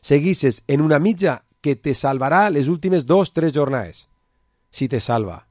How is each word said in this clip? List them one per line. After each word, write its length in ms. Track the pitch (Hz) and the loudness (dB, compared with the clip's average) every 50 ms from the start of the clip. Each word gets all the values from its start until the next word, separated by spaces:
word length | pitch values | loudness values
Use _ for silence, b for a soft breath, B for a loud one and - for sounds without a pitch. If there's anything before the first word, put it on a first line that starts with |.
Seguixes 600 | _ - 143 147 147 185 185 - - 131 117 - _ | _ 2 2 2 2 0 -2 2 0 0 0 -2 _
en 140 | - 139 143 | -2 0 0
una 180 | 151 156 151 143 | 2 2 2 2
mitja 440 | 160 214 226 175 196 170 127 - _ _ _ _ | 2 0 0 0 -2 -2 -2 -4 _ _ _ _
que 140 | - 156 139 | -4 -4 -4
te 180 | - _ 147 127 | -2 _ -6 -4
salvarà 540 | - - 135 139 131 131 139 156 190 208 208 | -2 -2 -4 -2 -2 -2 0 2 2 2 2
les 200 | 175 147 135 143 | 2 0 0 0
últimes 340 | 175 165 147 185 185 175 127 | -2 -2 0 0 0 0 2
dos, 280 | 123 160 196 190 - _ | 2 2 2 2 0 _
tres 180 | 170 160 165 131 | -2 -2 0 0
jornades. 540 | 147 143 135 135 127 101 85 - - _ _ _ _ _ _ _ _ _ _ _ _ _ _ | 0 0 0 -2 -4 -6 -8 -14 -20 _ _ _ _ _ _ _ _ _ _ _ _ _ _
Si 160 | _ - 135 | _ -6 -4
te 140 | 123 139 117 | -2 -2 -4
salva. 440 | - - 117 113 107 95 98 - _ _ | -2 -2 -2 -2 -2 -4 -10 -14 _ _